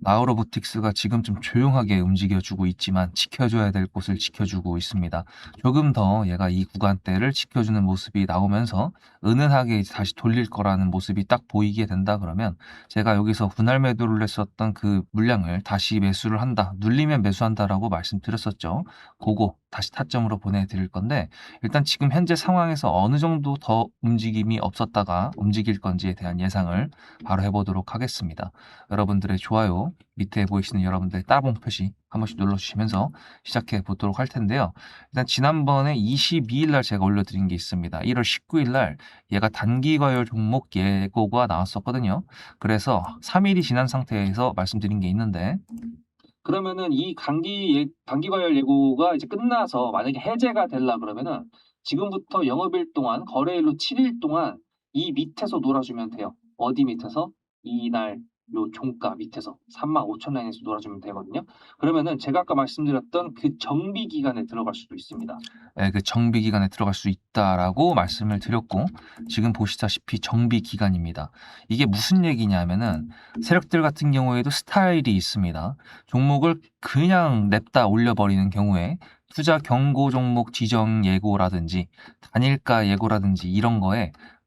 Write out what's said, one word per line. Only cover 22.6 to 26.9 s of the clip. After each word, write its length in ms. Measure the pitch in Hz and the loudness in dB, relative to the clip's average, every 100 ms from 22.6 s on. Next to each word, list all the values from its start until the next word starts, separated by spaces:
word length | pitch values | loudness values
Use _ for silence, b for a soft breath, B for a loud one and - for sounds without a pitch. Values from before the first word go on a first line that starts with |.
| 165 147 107 | 2 0 0
어느 240 | 87 104 143 | 2 2 2
정도 380 | 165 160 143 143 | 2 0 -2 -4
더 320 | - 113 113 _ | 0 0 -2 _
움직임이 580 | 117 117 113 110 107 110 | 0 2 0 0 0 0
없었다가 720 | 95 - 113 104 98 87 123 - | -2 -4 -2 -2 0 0 -2 -2
움직일 440 | 101 104 107 101 | 0 2 0 -2
건지에 340 | 98 90 95 | -2 -2 -4
대한 260 | 90 87 87 | -4 -4 -2
예상을 500 | 95 98 87 92 143 | -2 0 0 -2 -4